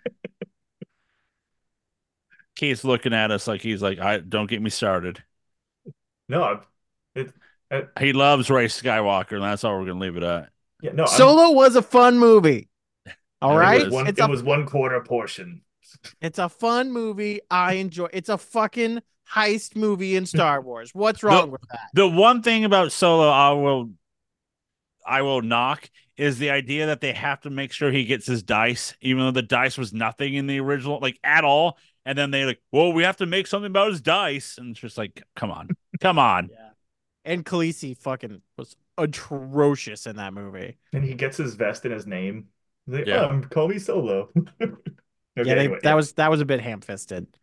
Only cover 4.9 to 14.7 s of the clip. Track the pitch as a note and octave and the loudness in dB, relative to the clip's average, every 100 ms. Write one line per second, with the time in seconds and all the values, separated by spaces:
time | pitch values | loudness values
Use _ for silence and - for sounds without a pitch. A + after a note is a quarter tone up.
4.9 | F#2 F2+ E2 _ _ _ _ _ _ - | -2 -4 -12 _ _ _ _ _ _ -20
5.9 | - _ _ - D#3+ B2 G2+ _ _ _ | -20 _ _ -6 -2 -2 -4 _ _ _
6.9 | _ _ C3 C3 _ _ _ - C#3 C3+ | _ _ -12 -12 _ _ _ -8 -8 -8
7.9 | - C#3 C3+ C#3 C#3+ B2 C3 A#2 - B2 | -2 0 4 4 4 4 2 2 -2 -2
8.9 | A2 G2+ G2 F#2 G#2 G2 G2+ A2+ F#2+ F#2 | 0 0 0 -2 -6 -4 -4 -4 -4 -6
9.9 | F2+ F#2+ E2+ F2 E2+ D2 _ _ _ D#3 | -6 -6 -4 -4 -4 -8 _ _ _ -8
10.9 | D3 D#3 A#3 C4 D#4 E4+ C4+ C4 B3 - | -2 2 6 8 8 8 8 6 6 4
11.9 | B3 B3 B3 A#3 G#3+ D#3+ B2 - _ _ | 6 6 8 8 8 6 2 -4 _ _
12.9 | _ - - _ _ C3+ D#3+ F#3 B3 - | _ -20 -20 _ _ 2 6 6 6 4
13.9 | - C#3 G3 - C3+ C3 D3 C#3+ | 0 0 0 0 0 0 0 0